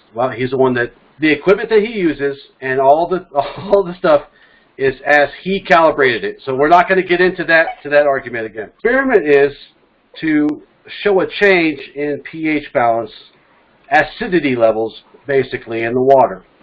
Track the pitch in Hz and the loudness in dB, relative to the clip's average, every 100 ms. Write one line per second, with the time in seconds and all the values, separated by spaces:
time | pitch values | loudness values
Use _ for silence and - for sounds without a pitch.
0 | _ 113 127 113 127 131 127 123 120 _ | _ -6 -4 -4 -4 0 0 0 -4 _
1 | _ - 156 147 180 208 220 220 220 220 | _ -4 -2 0 0 0 2 0 0 -2
2 | 170 131 143 139 - - 131 131 135 151 | -2 -2 -6 -6 -16 -10 -4 0 2 2
3 | 170 175 - 139 - - 196 202 175 175 | 0 -4 -6 -6 -6 -6 0 0 0 -2
4 | 180 - - _ _ _ _ - 135 131 | 2 2 0 _ _ _ _ -6 -4 -2
5 | 139 147 143 - 180 196 185 170 160 127 | 2 2 2 -4 -6 -4 2 2 4 2
6 | 131 110 101 - - 131 151 175 175 185 | 0 0 -6 -8 -6 0 4 4 4 0
7 | 180 175 185 175 156 165 165 - 143 147 | 0 2 0 -2 0 2 2 -4 0 2
8 | 147 135 123 117 110 110 98 _ 220 262 | 2 0 -4 -8 -8 -10 -14 _ -2 0
9 | 269 214 151 143 139 - - _ _ _ | 2 0 4 4 2 -2 -20 _ _ _
10 | _ - 160 151 147 151 - _ - - | _ -8 -2 0 0 -4 -12 _ -20 -6
11 | 208 190 156 - 202 185 160 147 - 139 | -2 0 -2 0 2 2 0 -4 -12 -10
12 | 147 135 - 160 156 151 147 135 120 113 | -8 -8 -10 -8 -4 -4 -4 -2 0 -2
13 | 110 - - _ _ _ _ _ - 151 | -6 -14 -20 _ _ _ _ _ -2 0
14 | 143 - 214 180 143 120 113 110 113 - | 0 -6 -2 -2 0 2 2 0 -4 -10
15 | _ _ - 135 127 120 - 113 117 127 | _ _ -4 -2 -2 -6 -8 -6 -4 0
16 | 131 135 113 92 _ _ | 4 4 4 -2 _ _